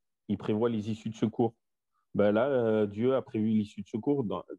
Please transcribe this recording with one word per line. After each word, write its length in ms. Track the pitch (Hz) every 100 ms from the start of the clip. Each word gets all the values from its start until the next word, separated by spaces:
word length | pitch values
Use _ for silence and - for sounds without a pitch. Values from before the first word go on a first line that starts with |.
| _ _ -
il 100 | 98
prévoit 320 | - 107 120
les 200 | 110 101
issues 200 | 107 117
de 60 | -
secours. 400 | 110 - 117 - _ _ _ _ _ 98
Ben 180 | 101
là, 140 | 107 135
euh, 380 | 131 113 107 104
Dieu 300 | 101 123 131
a 60 |
prévu 260 | - 113 107
l'issue 340 | 110 104 -
de 60 | 101
secours 380 | 110 143 143 104
dans, 180 | 90 -